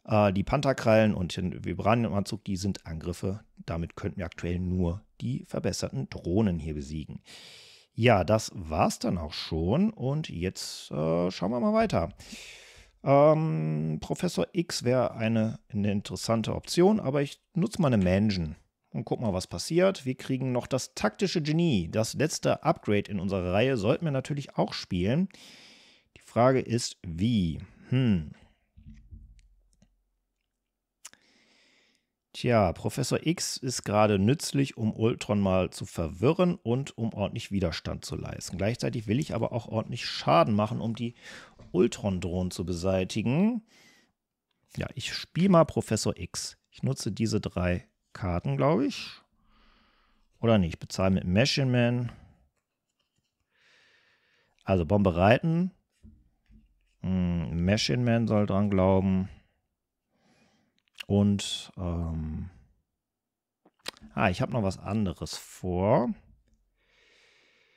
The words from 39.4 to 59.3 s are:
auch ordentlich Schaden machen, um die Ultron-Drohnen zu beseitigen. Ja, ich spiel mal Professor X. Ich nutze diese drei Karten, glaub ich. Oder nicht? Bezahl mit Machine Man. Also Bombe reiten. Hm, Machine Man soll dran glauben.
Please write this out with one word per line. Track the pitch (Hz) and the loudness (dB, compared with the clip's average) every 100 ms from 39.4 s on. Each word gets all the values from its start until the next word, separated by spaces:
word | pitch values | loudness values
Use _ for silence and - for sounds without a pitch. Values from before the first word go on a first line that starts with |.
| 117 | -4
auch | 117 - | -4 -4
ordentlich | 110 - 123 | -6 -6 -8
Schaden | - - - 160 151 | -8 -4 2 4 4
machen, | 104 107 117 | 2 0 -2
um | 113 110 | -6 -6
die | 117 - - - - - - | -8 -10 -20 -20 -20 -20 -4
Ultron-Drohnen | 175 208 - 104 92 90 90 90 | 0 0 0 -2 -2 -2 -2 -4
zu | - 87 | -4 -4
beseitigen. | 87 95 95 92 113 107 147 214 240 - _ _ _ _ _ _ _ _ _ _ - | -2 0 0 0 -2 0 2 0 -2 -10 _ _ _ _ _ _ _ _ _ _ -10
Ja, | - - | -8 -8
ich | - | -10
spiel | - - 147 190 | -10 -6 0 6
mal | 170 | 8
Professor | 156 - - 110 107 - | 6 2 0 0 0 -4
X. | 90 - - - _ | -8 -8 -10 -14 _
Ich | - | -6
nutze | 123 135 110 | -4 -4 -6
diese | 98 113 104 | -2 0 0
drei | - 92 90 90 - _ _ | -2 -2 0 0 -4 _ _
Karten, | - 92 87 139 139 | -8 -4 -2 -2 0
glaub | 139 185 | 2 2
ich. | 285 - - - _ _ _ _ _ _ _ _ _ _ _ _ | -2 -4 -12 -18 _ _ _ _ _ _ _ _ _ _ _ _
Oder | 117 110 | 4 4
nicht? | 85 - | 2 -4
Bezahl | - - 95 | -8 0 2
mit | 95 | 2
Machine | 90 95 143 - 135 | 2 2 4 2 2
Man. | 123 120 123 120 - - _ _ _ _ _ _ _ _ _ _ _ _ _ _ _ _ _ _ _ _ _ _ _ | 2 2 0 -4 -10 -20 _ _ _ _ _ _ _ _ _ _ _ _ _ _ _ _ _ _ _ _ _ _ _
Also | - 95 | 0 2
Bombe | 80 101 98 | 4 4 4
reiten. | 82 98 127 165 165 185 - _ _ - _ _ _ _ - _ _ _ _ | 6 4 4 0 0 -2 -6 _ _ -20 _ _ _ _ -20 _ _ _ _
Hm, | 90 92 90 85 65 82 | -2 0 0 0 -2 0
Machine | 87 107 - 127 | 2 2 2 0
Man | 123 117 113 | 2 2 2
soll | 107 101 | 2 2
dran | 98 104 | 2 2
glauben. | 98 92 95 95 95 95 | 4 6 6 4 2 -2